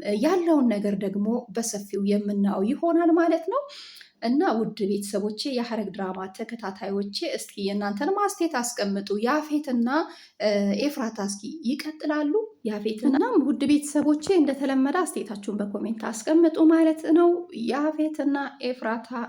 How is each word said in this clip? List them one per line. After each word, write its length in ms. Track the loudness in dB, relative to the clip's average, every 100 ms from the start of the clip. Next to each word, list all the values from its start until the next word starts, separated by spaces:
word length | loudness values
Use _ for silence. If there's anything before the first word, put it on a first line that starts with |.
| -2 0
ያለውን 460 | 2 2 4 4 4
ነገር 260 | 2 0 -2
ደግሞ 240 | -2 -2 -2 -2 -4
በሰፊው 500 | -6 -4 -6 -6 -4 0
የምናየው 580 | 0 0 0 0 2 0
ይሆናል 460 | 0 2 4 6
ማለት 320 | 4 4 2 0
ነው። 140 | -4 -4 -14 -20 -20 -20 _
እና 200 | 0 2 2
ውድ 280 | 2 -2 -2 -2
ቤተሰቦቼ፣ 540 | -2 -2 -4 -4 -4 -4
የሐረግ 360 | -4 -4 -4 -6
ድራማ 280 | -6 -8 -6 -10
ተከታታዮቼ፣ 840 | -10 -12 -10 -10 -10 -6 -4 -4 -6 -6
እስኪ 240 | -6 -10 -6
የእናንተን 500 | -4 -2 -4 -2 -2
ማስቴት 420 | 0 0 0 -2
አስቀምጡ። 540 | -2 -4 -4 -2 -2 -4 -2
ያፌትና፣ 680 | 0 0 0 -4 -2 -2 0 0 -2 -8 -20 _
እ፣ 80 | 0 2 0 0
ኤፍራታ 400 | -2 -2 -6 -4
እስኪ 200 | -6 -6 -10 -8
ይቀጥላሉ? 720 | -4 -4 -6 -8 -4 -2 0 0 -2 -8
ያፌትና፣ 480 | -6 -4 -4 0 0
እናም 240 | 2 2 2
ውድ 220 | 2 0 2
ቤተሰቦቼ፣ 600 | 2 2 0 2 0 2
እንደተለመደ 640 | 2 4 0 0 2 2 0
አስቴታችሁን 600 | -2 -4 -8 -8 -8 -6
በኮሜንት 440 | -4 -6 -6 -6
አስቀምጡ 520 | -6 -6 2 6 6 6 6
ማለት 360 | 8 6 2 4
ነው። 180 | 6 6 4 -2 -6 -2
ያፌትና 680 | 0 0 0 -2 0 0 0 -4 -6
ኤፍራታ 440 | -6 -4 -4 -4 -6 -8